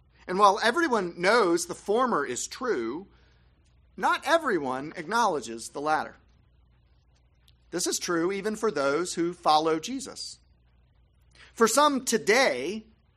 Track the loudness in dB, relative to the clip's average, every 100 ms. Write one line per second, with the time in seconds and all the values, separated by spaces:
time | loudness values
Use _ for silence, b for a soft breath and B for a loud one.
0 | _ b -6 4 6 6 2 2 0 0
1 | -2 0 2 4 4 2 -2 -8 -2 0
2 | 2 0 -2 -6 -8 -8 -4 -2 -2 -6
3 | -12 b b b b b b _ _ -4
4 | -2 0 2 2 2 -2 -2 -4 -6 -10
5 | -4 2 2 0 -6 -10 -10 -6 0 0
6 | -2 -12 _ _ _ _ _ _ _ _
7 | _ _ _ _ _ _ _ -6 -4 -4
8 | -2 -2 0 -2 -4 -2 -2 0 0 0
9 | -2 -4 -4 -2 2 2 2 -2 -4 -10
10 | -10 -14 -16 -18 _ _ _ _ _ _
11 | _ _ _ B B 2 4 6 4 2
12 | -2 -2 2 4 4 0 -4 -8 -12 _
13 | _